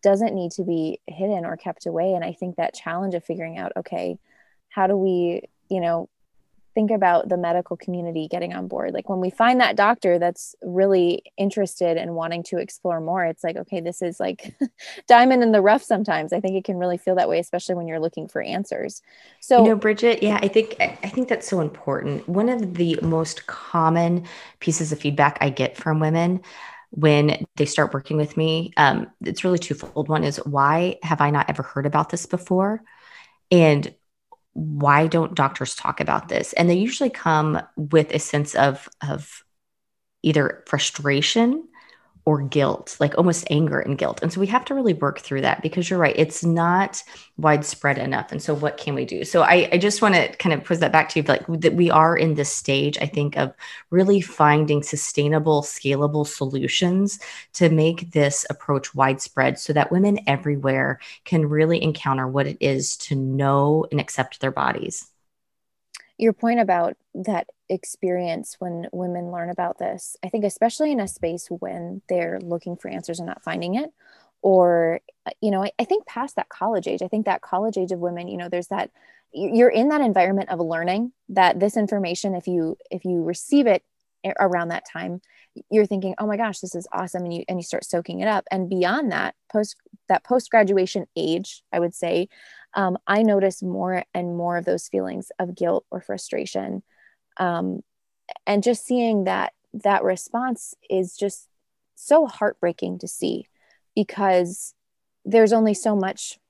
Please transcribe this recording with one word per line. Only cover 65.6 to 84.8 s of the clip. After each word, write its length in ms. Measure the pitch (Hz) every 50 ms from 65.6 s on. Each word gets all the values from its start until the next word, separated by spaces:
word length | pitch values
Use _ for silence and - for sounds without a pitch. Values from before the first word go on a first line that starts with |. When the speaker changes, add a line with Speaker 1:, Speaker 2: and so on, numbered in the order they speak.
| _ _ _ _ _ _ _ - - _ _ _
Speaker 1:
Your 140 | 226 226
point 300 | 202 _ - 233 233 240
about 340 | 226 190 185 175 170 - - _ _ _ _
that 320 | 170 185 220 208 170 - - - _ _ _
experience 880 | 180 185 - - - _ - 185 180 180 180 170 165 175 - - - _
when 280 | 185 180 170 170 170 -
women 400 | - 180 180 180 175 175 175 175
learn 180 | 175 175 170 175
about 300 | 175 180 180 175 - -
this, 360 | 175 185 - 180 - - - _ -
I 60 | 175
think 160 | - 226 208
especially 460 | 202 - - 220 233 - - 311 302
in 80 | 294 247
a 80 | 202 190
space 400 | - - - 170 165 175 - -
when 540 | 180 170 - - 180 175 170 170 180 196 _ _
they're 320 | 180 175 170 165 170 190
looking 380 | 190 175 170 170 _ 180 175 -
for 100 | - 170
answers 320 | - 170 170 - 170 170
and 60 | 175
not 180 | 170 - - _
finding 320 | 170 165 170 170 175 185
it, 160 | 240 294 302 _ _ _ _ _ _ _ _ _ _ -
or, 580 | 190 190 185 180 175 175 170 165 165 165 - _ - _ _ _
uh, 60 | - - _
you 80 | - 214
know, 140 | 202 190 196
I, 80 | 202 - -
I 60 | 240
think 200 | - 370 427 -
past 300 | - - 233 247 277 -
that 140 | - - _
college 380 | - - 190 214 233 196 175 196
age, 140 | 190 -
I 60 | 190 180
think 180 | - 214 214
that 160 | 208 185 -
college 360 | - - - 180 208 226 208 196
age 140 | 185 180
of 80 | 190 175
women, 280 | 170 175 175 175 175 180
you 100 | 202 180
know, 100 | 175 175
there's 200 | 175 175 175 -
that, 240 | 196 190 - - _ _ _ _ _ _ _ _ _
y-, 180 | 139 190 202 220
you're 160 | 226 240 247
in 200 | - 220 240 285
that 120 | 302 302
environment 480 | 285 233 196 190 175 185 196 196 190 -
of 100 | 185 165
learning 540 | 170 160 165 160 170 180 185 202 233 247 _ _ _ _
that 300 | 190 196 185 175 - 175
this 160 | 190 208 -
information, 600 | 233 208 202 - 202 190 170 175 175 - 202 190
if 120 | 175 - -
you, 300 | 180 175 160 160 165 _ - _
if 140 | - 185 _
you 180 | 185 180 170 160
receive 420 | 165 175 - - - - 285 277
it 180 | 233 196 180 _ _ _ _ _ _ _ _ _
a-, 100 | 190 - -
around 280 | 196 190 180 175 170 170
that 200 | 170 -